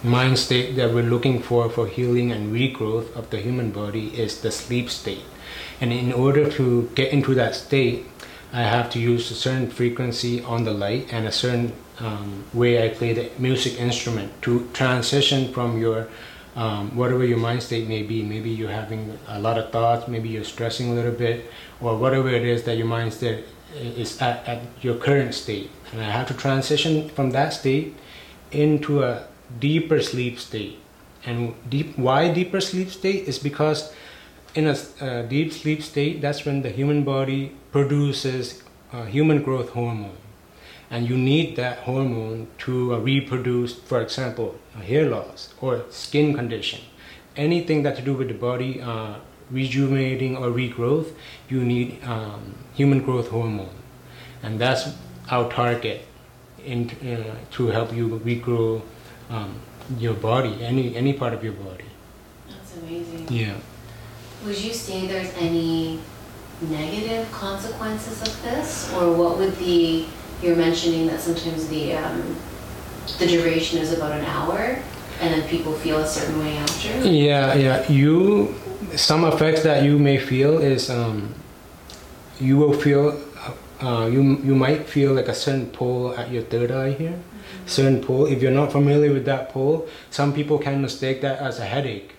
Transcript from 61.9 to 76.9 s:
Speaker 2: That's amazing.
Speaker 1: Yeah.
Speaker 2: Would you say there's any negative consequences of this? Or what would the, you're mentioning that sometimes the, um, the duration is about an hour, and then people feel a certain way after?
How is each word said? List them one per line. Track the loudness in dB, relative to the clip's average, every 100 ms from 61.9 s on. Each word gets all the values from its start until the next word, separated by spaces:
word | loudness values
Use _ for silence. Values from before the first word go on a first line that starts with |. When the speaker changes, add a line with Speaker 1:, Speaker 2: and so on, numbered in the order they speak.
| -20 -20 -20 -20 -20 -20
Speaker 2:
That's | -20 -18 -16
amazing. | -10 -10 -10 -12 -4
Speaker 1:
Yeah. | -2 -2 -6 -12 -18 -18 -18 -18 -18 -18 -12
Speaker 2:
Would | -8 -6
you | -6
say | -6 -6 -6 -4
there's | -4 -6 -2
any | 0 0 0 0 -2 -6 -10 -16 -18 -18 -18 -10
negative | -6 -4 -4 -4 -2 -4 -4
consequences | -6 -6 -6 -8 -6 -6 -6 -6 -6
of | -6 -6
this? | -4 -4 -4 -6 -4
Or | 2 4
what | 6 4 4
would | 0 0
the, | 4 4 4 2 -2 -10 -14 -2
you're | 2 4
mentioning | 4 2 2 2 0
that | 0
sometimes | -2 -2 -2 -4 -4
the, | -4 -2
um, | -2 -2 -4 -4 -8 -10 -12 -12 -12 -12 -12 -10 0
the | 4
duration | 4 4 2 0 0
is | 0
about | 0 0 -2
an |
hour, | -2 -2 -2 0 -2 -4 -6 -12 -12 -2
and | 0
then | 2 0
people | -2 -2
feel | -2 0 0
a | 0
certain | -2 0 0
way | 0 -2
after? | -2 -2 -2